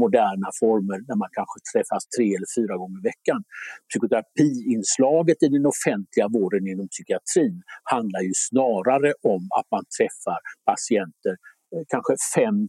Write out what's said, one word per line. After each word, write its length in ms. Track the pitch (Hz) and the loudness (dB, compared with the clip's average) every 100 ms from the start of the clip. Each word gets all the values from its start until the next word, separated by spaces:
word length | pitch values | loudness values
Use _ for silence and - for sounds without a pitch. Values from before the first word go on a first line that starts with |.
moderna 440 | 117 - 104 98 95 - | 4 4 2 0 -6 0
former 380 | 113 110 98 98 117 | 2 2 0 -6 -4
där 80 | 104 | -4
man 60 | 95 - | -4 -6
kanske 200 | 95 - - | -8 -10 -4
träffas 300 | 113 - 98 - - | -4 -2 -4 -4 -2
tre 100 | 107 95 | 0 0
eller 140 | 98 120 | -4 -4
fyra 160 | 107 95 | -2 -4
gånger 180 | 92 95 | -8 -6
i 40 | 110 | -6
veckan. 280 | - - 135 - - - - _ | -4 -4 -4 -4 -14 -16 -18 _
Psykoterapiinslaget 1500 | - 110 117 - - 147 127 113 113 95 - 131 160 165 156 151 | -4 0 0 -2 2 2 4 0 -2 -2 2 4 4 4 4 4
i 20 | 143 | 4
den 100 | 143 | 2
offentliga 540 | - 160 104 95 - 104 113 | 2 -2 -2 -2 0 2 2
vården 260 | 92 98 95 | 2 0 -2
inom 160 | 95 95 | -6 -8
psykiatrin 680 | - - 95 - 185 135 90 - - - | -10 -6 -6 0 2 2 0 -14 -18 -4
handlar 260 | 131 110 92 92 | -4 -2 -4 -4
ju 40 | 92 - | -4 0
snarare 600 | 127 131 101 92 139 147 143 - | 2 2 2 2 2 2 2 0
om 80 | 95 92 113 | 0 0 -4
att 100 | - | -2
man 100 | 104 90 - | -4 -4 -2
träffar 400 | 110 - - 85 - - - | -2 -2 -8 -8 -10 -6 -2
patienter, 640 | 95 - 107 85 - 101 92 - _ _ | -2 0 0 0 -6 -6 -6 -12 _ _
eh, 120 | 165 156 | -10 -6
kanske 220 | 127 - 131 - - | -6 0 -2 0 0
fem 220 | 113 104 | 2 2